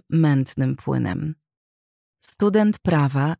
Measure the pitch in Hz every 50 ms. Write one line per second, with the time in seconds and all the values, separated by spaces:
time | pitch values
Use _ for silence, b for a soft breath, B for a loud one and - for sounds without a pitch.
0 | - - - 165 160 151 143 135 131 - - - 135 131 135 131 - 139 135 127
1 | 120 95 90 90 - 156 156 _ _ _ _ _ _ _ _ _ _ _ _ _
2 | _ _ _ _ - - - - 202 208 190 214 214 208 208 - - 185 170 151
3 | 143 135 135 139 139 151 165